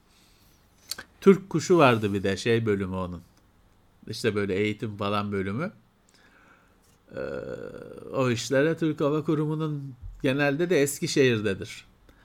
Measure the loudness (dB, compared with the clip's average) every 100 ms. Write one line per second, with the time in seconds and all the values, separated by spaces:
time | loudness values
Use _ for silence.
0 | _ _ _ _ _ _ _ _ -18 -16
1 | -16 _ 6 6 4 -4 4 6 6 6
2 | 2 0 0 0 0 0 2 0 -2 -4
3 | -6 -8 -16 _ _ _ _ _ _ _
4 | -14 -4 -2 -2 -2 0 -2 -2 -8 -6
5 | -4 -2 -2 -4 -4 -4 -8 -10 _ _
6 | _ _ _ _ _ _ _ _ _ _
7 | _ -10 -8 -8 -10 -12 -12 -14 -16 -16
8 | -8 -2 0 0 0 2 2 0 -2 0
9 | 0 0 0 0 0 -2 -4 -4 -8 -12
10 | -16 -4 -2 2 0 0 2 2 2 0
11 | 0 4 4 4 0 -4 -6 -14 -20 _
12 | -20 -20